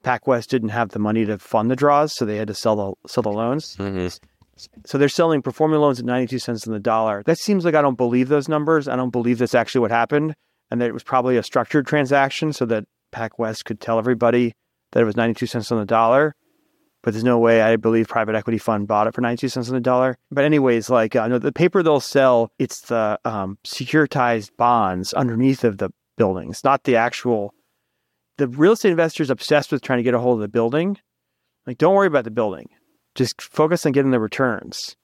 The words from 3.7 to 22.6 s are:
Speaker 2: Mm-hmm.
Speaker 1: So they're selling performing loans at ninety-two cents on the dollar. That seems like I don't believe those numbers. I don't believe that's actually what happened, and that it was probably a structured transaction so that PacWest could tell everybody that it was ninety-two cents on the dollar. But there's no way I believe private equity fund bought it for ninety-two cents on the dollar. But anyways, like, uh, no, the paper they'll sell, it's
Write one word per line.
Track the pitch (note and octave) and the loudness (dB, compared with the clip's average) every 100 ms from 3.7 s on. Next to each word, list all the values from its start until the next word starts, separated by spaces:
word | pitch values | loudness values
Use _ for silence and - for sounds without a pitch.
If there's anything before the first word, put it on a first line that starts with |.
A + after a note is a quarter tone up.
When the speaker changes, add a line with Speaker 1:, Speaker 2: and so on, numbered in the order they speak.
| - | -10
Speaker 2:
Mm-hmm. | G2 F#2+ F2+ - _ _ _ _ - - - | -6 -4 -6 -8 _ _ _ _ -20 -20 -6
Speaker 1:
So | C#3 | 0
they're | C#3+ | 2
selling | - E3 D3+ | 2 2 2
performing | C3 - D#3 D#3 | -2 -2 0 2
loans | D3 B2 | 2 0
at | A#2+ | -2
ninety-two | B2 B2 B2+ | -2 -2 -6
cents | - A2+ A2+ | -6 -8 -6
on | |
the | G#2+ | -4
dollar. | A2 A2+ A2 G2+ | -2 0 0 -2
That | G#2 D#3+ | -2 -2
seems | - G3+ E3+ | 0 0 2
like | |
I | D#3 | 2
don't | C#3+ B2 | 2 2
believe | B2 B2 B2+ | 0 2 2
those | D3 C#3+ | 0 0
numbers. | D3+ D3+ D#3+ C#3 | -2 2 0 0
I | B2+ | -4
don't | B2+ | -2
believe | B2 A#2+ A#2+ | -2 0 0
that's | B2 | 2
actually | B2 A2+ C3 | 2 2 0
what | A2 | 2
happened, | A#2 A#2 D3 D#3 D3+ _ _ _ | 2 2 0 -2 -8 _ _ _
and | A#2+ | -4
that | A#2+ | -2
it | |
was | A#2 | -4
probably | - C3 B2+ B2 | -2 0 2 0
a | |
structured | - C3+ A2+ D3+ C3 | 0 -4 0 0 0
transaction | D3+ C3 C#3 C3+ - D#3 | -2 2 2 0 -2 -4
so | C#3+ A#2+ | -2 -2
that | A2 G#2 _ _ | -2 -4 _ _
PacWest | - A2+ - A2+ A2 | -10 -10 -6 -6 -6
could | - A2 | -10 -10
tell | - A2+ | -2 -2
everybody | A2+ A#2 A#2+ A#2+ A#2+ - _ _ _ | 0 2 2 2 0 -4 _ _ _
that | - | 0
it | A2+ | 0
was | G#2+ | 0
ninety-two | A#2 A2 A#2+ | -2 -2 -4
cents | A#2+ G#2+ | -6 -4
on | A2+ | -4
the | G2+ | 0
dollar. | A2+ A2+ C3 D3+ - _ _ _ _ _ _ | 2 4 4 2 -4 _ _ _ _ _ _
But | - | -6
there's | G#2+ | 0
no | B2 A#2+ | 2 4
way | A#2 A2+ | 6 4
I | A2 A2+ | 4 2
believe | A2+ A2+ A2 | 2 2 0
private | A#2 A2 | -2 -2
equity | A2 G#2 A2+ | -2 -2 -4
fund | - G#2+ G2+ | -2 -4 0
bought | G#2 G#2+ | 0 0
it | |
for | A2+ | -2
ninety-two | B2 A#2+ C3 | -4 -2 -4
cents | C3 A#2+ | -6 -4
on | |
the | B2+ | -2
dollar. | B2 B2 C3 B2 _ | 0 2 0 -2 _
But | C#3 | -2
anyways, | C#3+ D3+ C3 A#2 A2 | 2 4 4 2 2
like, | B2 A2+ B2 | 2 2 0
uh, | A2+ | 0
no, | B2 | -2
the | C#3 | -2
paper | B2+ F3+ G3 | 0 2 2
they'll | D#3+ C#3+ | 2 0
sell, | - C#3+ C3+ A#2+ A2+ | 2 2 4 4 0
it's | _ | _